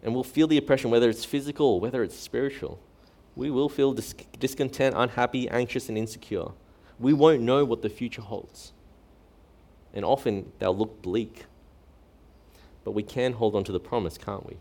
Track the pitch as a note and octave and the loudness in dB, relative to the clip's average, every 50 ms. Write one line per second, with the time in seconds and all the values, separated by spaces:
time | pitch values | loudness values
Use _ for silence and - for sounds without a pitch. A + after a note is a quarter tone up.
0 | - A2+ A#2 B2+ - - - - D#3 D#3+ D#3 D3+ - - C3+ B2+ - B2 A#2 A#2 | -4 -2 -2 -2 -4 -2 2 4 4 6 6 2 4 4 2 2 4 4 4 6
1 | A#2+ A#2+ A2 A2 - - - C#3+ C#3 C#3+ C#3+ - D3+ C3+ G#2+ F2+ F#2 A#2 B2 B2+ | 6 6 2 0 -6 -4 -4 -4 -4 -4 -2 2 4 4 4 4 0 -2 -2 -2
2 | A2+ F2+ - - - - - A#2 C3+ C#3 C3+ - - C#2+ - - - _ _ _ | -2 -2 -4 -12 -16 -6 -4 -2 -2 -2 -4 -6 -10 -10 -10 -12 -18 _ _ _
3 | _ _ _ _ - _ _ - B2+ C#3+ C#3 B2 C#3+ D3 C#3+ - C#3 C3+ C3+ C3+ | _ _ _ _ -20 _ _ -8 -6 -2 0 0 0 0 2 2 2 2 2 0
4 | A2 - - - - - - - - C3+ C3 - C#3 C3 - - C3+ C3+ A#2 F2 | -6 -8 -12 -16 -18 -20 -12 -4 -4 -4 -2 -2 -4 -4 0 0 0 2 2 2
5 | A#2+ B2 - - A#2+ B2 - C3 B2 - - A#2+ B2 A#2 - B2 - - A2 A2 | 0 0 2 0 -2 0 0 -2 -4 -2 0 -2 -2 0 -4 -6 -6 -4 -4 -4
6 | A2 A2 - - - - G#2+ F#2 E2 - - - - _ - _ _ - - - | -4 -6 -8 -14 -12 -6 -6 -6 -6 -6 -12 -16 -20 _ -20 _ _ -20 -14 -2
7 | A#2 C3 D3+ C#3+ C#3+ D#3+ D#3+ C3 A#2 A#2 B2+ C#3 D3 C3 A#2 A2+ - G#2+ - - | 2 2 4 6 8 6 6 6 4 4 4 4 4 2 0 -2 -2 -6 -6 -4
8 | B2+ A#2 - - A2 G2 A#2 G2 - - - - - - - _ - - - _ | -8 -8 -8 -10 -12 -10 -10 -10 -10 -12 -20 -20 -20 -20 -20 _ -20 -20 -20 _
9 | _ _ - _ - _ _ _ - _ _ _ _ - - - - - - G2+ | _ _ -20 _ -20 _ _ _ -20 _ _ _ _ -20 -20 -20 -20 -12 -10 -6
10 | - F2+ A#2+ - - B2+ G#2 G2 F#2 - - - - F#2 F#2 F#2+ A2 A2 - - | 0 0 0 2 2 -2 -2 -2 -6 -10 -10 -4 -2 0 0 0 -2 -4 -4 -12
11 | - F2+ F2+ A2+ A2+ G#2+ - - - - _ - - - _ - _ - - - | -8 -4 -2 -2 -4 -4 -10 -20 -20 -20 _ -20 -20 -20 _ -20 _ -20 -20 -20
12 | - _ _ _ _ - _ _ _ _ _ - - - - - _ A2+ G2+ G#2 | -20 _ _ _ _ -20 _ _ _ _ _ -20 -20 -20 -20 -12 _ -6 -4 -4
13 | G#2 - - B2+ B2 B2+ B2 A2+ A#2 G#2+ G2+ G#2 G2 - G2 F2+ - - - A#2+ | -4 -4 -4 -2 -2 -2 0 2 0 2 2 2 -2 0 -4 -6 -4 -2 -4 -2
14 | G2+ E2 - - - - G2 F#2+ F#2 - - - | -2 -4 -6 -8 -10 -10 -10 -8 -10 -14 -18 -18